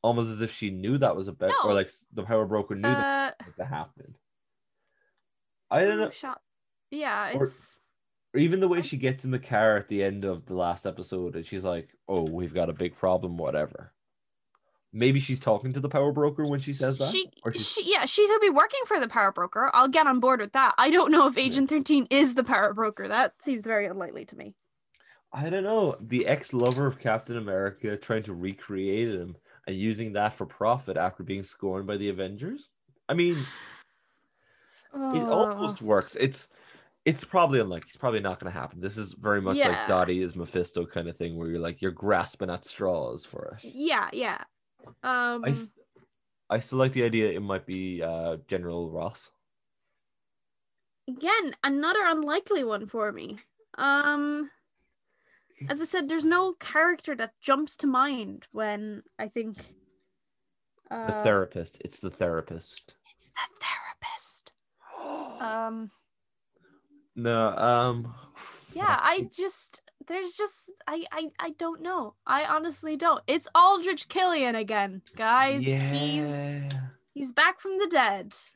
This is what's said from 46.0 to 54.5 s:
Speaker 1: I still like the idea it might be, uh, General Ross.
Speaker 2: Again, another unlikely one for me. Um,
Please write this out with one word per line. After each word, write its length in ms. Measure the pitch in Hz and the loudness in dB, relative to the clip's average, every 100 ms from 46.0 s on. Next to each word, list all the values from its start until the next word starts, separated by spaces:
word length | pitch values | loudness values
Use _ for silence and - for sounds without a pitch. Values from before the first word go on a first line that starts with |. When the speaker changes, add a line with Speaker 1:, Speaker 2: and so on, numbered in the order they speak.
| _ _ _ _ _ | _ _ _ _ _
Speaker 1:
I 100 | 110 | -4
still 180 | - 131 | -2 2
like 140 | 131 | 2
the 100 | 131 | 2
idea 280 | 117 110 107 | 2 2 2
it 100 | 87 | 0
might 240 | 101 95 - | -4 -4 -4
be, 340 | 92 95 87 | -6 -6 -4
uh, 360 | 82 82 85 78 - | -4 -2 -4 -6 -6
General 420 | 95 87 85 85 | -6 -4 -6 -6
Ross. 400 | 80 82 - - _ _ _ _ _ _ _ _ _ _ _ _ _ _ _ _ _ - | -6 -8 -10 -20 _ _ _ _ _ _ _ _ _ _ _ _ _ _ _ _ _ -12
Speaker 2:
Again, 480 | 254 320 453 320 - | -6 0 0 0 -4
another 360 | 277 277 320 415 | -2 0 0 2
unlikely 600 | 370 320 294 330 - 381 | 2 2 0 -2 0 0
one 240 | 240 208 208 | 0 -4 -4
for 240 | 226 208 | -4 -4
me. 280 | 90 95 208 _ _ _ - | -4 -12 -14 _ _ _ -2
Um, 720 | 277 277 294 294 294 294 285 | 2 2 2 0 -2 -4 -6